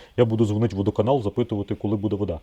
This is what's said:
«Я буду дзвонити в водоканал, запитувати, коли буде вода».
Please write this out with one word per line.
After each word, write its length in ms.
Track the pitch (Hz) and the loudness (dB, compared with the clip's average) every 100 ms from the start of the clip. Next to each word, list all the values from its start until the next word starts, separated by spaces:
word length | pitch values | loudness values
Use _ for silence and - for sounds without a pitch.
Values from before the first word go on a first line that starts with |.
| - - | -8 2
«Я 80 | 117 | 2
буду 200 | 110 110 | 4 2
дзвонити 300 | 104 117 98 | 2 0 0
в 20 | |
водоканал, 440 | 101 - 107 107 | -2 0 2 2
запитувати, 540 | 98 - 117 104 98 104 | 0 -4 -2 -2 -4 -4
коли 200 | 104 107 | -2 -2
буде 200 | 104 101 | -2 -2
вода». 240 | 101 73 | -4 -6